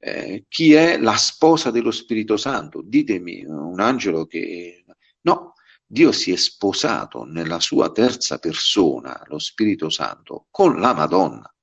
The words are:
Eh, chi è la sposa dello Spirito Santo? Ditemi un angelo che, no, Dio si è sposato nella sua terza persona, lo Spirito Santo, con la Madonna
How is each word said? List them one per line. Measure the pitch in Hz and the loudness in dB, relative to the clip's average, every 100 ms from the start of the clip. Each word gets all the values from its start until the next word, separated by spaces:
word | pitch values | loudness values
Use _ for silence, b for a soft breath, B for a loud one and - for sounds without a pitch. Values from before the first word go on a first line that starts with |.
Eh, | - - - 98 _ | -10 -10 -8 -10 _
chi | - 165 | 2 8
è | 151 165 170 | 8 6 2
la | 113 104 | 2 2
sposa | - - 160 160 135 | -2 2 4 4 2
dello | 117 117 | 0 -2
Spirito | 110 - 110 107 107 | -4 -6 -6 0 -2
Santo? | 139 127 78 - | -2 -6 -8 -14
Ditemi | 90 131 151 95 87 90 | -2 0 0 -4 -6 -14
un | - 76 80 90 | -12 -10 -8 -2
angelo | 110 127 98 80 | 0 0 -2 -2
che, | 80 85 82 87 87 87 _ _ _ _ | -4 -8 -8 -10 -14 -20 _ _ _ _
no, | 170 - - b b b _ | 0 0 -2 b b b _
Dio | 110 156 | 4 4
si | - - | 4 -2
è | 90 | -2
sposato | - - 101 92 - 85 50 58 | -2 -2 -2 -2 -2 -4 -6 -14
nella | 60 80 80 85 | -10 -8 -6 -4
sua | - - 78 | -2 0 0
terza | 80 123 123 - 67 | 2 0 0 -8 -6
persona, | 85 80 - 104 85 64 64 - - | -6 -4 -2 2 2 0 -10 -16 -14
lo | 76 | -10
Spirito | - - 107 85 80 | -10 -2 -2 0 -4
Santo, | - 58 - _ - _ | -6 -6 -8 _ -18 _
con | - 185 120 | 2 2 4
la | 113 | 0
Madonna | 113 78 90 85 57 - _ | 0 0 2 0 -4 -20 _